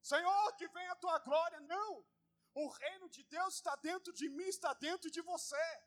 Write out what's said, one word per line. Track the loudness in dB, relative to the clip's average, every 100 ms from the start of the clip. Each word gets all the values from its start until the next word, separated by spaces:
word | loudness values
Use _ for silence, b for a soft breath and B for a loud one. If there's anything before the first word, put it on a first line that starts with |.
Senhor, | 4 4 6 6 4 2
que | -8
venha | -6 -6
a | -2
tua | 2 0
glória." | 4 4 4 -2
Não. | -4 -2 -2 -6 -10 _ _ _ _
O | -4 -4
reino | -4 -6 -6 -14
de | -18
Deus | -8 -2 0
está | 0 -2 -2
dentro | -2 -2 -4
de | -4 -4
mim, | -2 -2
está | 0 0
dentro | 0 -2 -2 -4
de | -6
você. | -4 -4 -2 0 0 -2